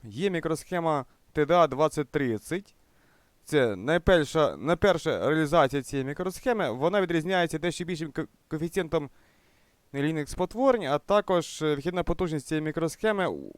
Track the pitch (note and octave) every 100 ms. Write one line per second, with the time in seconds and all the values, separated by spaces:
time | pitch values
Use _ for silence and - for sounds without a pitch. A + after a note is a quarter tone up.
0 | A2+ G#2 G3 F3 D#3 D#3 - F3+ E3 D3
1 | B2+ _ _ - C#3+ F3 D#3 B2+ D3+ -
2 | C#3 D3+ C3 A2 - E3+ G3 _ _ _
3 | _ _ _ _ - D3+ A#2+ G2 A2+ E3+
4 | F#3 F3+ C#3+ D#3+ D3 C#2+ B2 E3+ G#3 E3+
5 | D#3+ G#2+ G#2+ D#3 D3+ E3 C3+ C#3 B2+ C#3
6 | C3+ D3 F3+ F#3 C4 A#3 D3+ A#2 D3+ G3+
7 | F3+ E3+ D#3+ F#3 E3+ D#3+ E3+ - F3 E3+
8 | D#3 D3 - _ _ D#3 E3 - E3 E3
9 | C#3+ - _ _ _ _ _ _ _ C#3
10 | D3 D#3+ C#3+ - F3+ A3 C4+ A#3+ D3+ C#3+
11 | - G#3 G3+ F3+ D#3 - D#3 C#3+ D3 F3
12 | F3 E3 F3+ D3+ - D#3 D#3 D#3 D#3+ -
13 | A3 G#3 E3+ D#2 A#1+